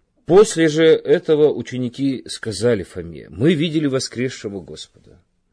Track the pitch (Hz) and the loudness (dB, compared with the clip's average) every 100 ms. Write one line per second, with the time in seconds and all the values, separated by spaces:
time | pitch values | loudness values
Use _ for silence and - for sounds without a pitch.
0 | _ _ - 180 220 165 160 151 160 156 | _ _ 2 6 6 4 0 4 4 4
1 | - 165 165 147 147 123 120 127 123 120 | 4 0 2 2 2 0 -6 -6 -8 -4
2 | 139 127 - - 113 98 117 110 85 90 | -4 -4 -10 -12 -10 -2 0 0 -4 -12
3 | 85 76 53 87 143 156 170 156 147 131 | -12 -14 -16 -2 0 0 0 -2 -2 -2
4 | - 113 127 - 107 98 73 78 - _ | -6 -6 -6 -6 -10 -12 -14 -18 -20 _
5 | _ _ _ _ _ | _ _ _ _ _